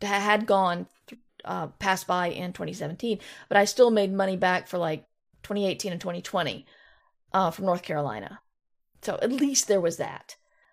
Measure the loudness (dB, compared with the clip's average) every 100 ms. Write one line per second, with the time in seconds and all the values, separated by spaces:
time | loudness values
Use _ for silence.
0 | -2 0 4 2 4 4 4 0 -6 _
1 | -20 -20 _ _ -8 -6 -8 -4 0 0
2 | 0 0 -2 -4 -8 -8 -10 -8 -8 -6
3 | -4 -4 -8 -18 2 4 4 6 6 6
4 | 2 0 0 2 2 0 -2 -4 -2 -4
5 | -8 _ _ _ -6 -2 0 -2 -6 -6
6 | -6 -8 -4 -2 -2 -6 -12 -20 _ _
7 | _ _ _ 0 0 0 0 -2 -2 -4
8 | -4 -6 -12 -16 _ _ _ _ _ _
9 | -6 -2 0 2 2 2 4 4 2 -2
10 | -6 -10 -18 -20 _ _ _